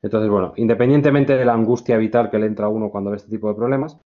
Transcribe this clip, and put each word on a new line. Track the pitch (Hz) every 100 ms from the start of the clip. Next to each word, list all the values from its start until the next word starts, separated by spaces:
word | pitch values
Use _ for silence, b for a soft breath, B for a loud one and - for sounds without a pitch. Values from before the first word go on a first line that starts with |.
Entonces, | - 110 107
bueno, | 101 92 -
independientemente | 117 117 123 147 147 143 139 135
de | 123
la |
angustia | 113 110 123 - 113
vital | 110 117 117
que | 107
le | 107
entra | 104 104
a |
uno | 110 107
cuando | 101 101
ve | 101
este | -
tipo | 107 107
de | 98
problemas, | 120 135 156 -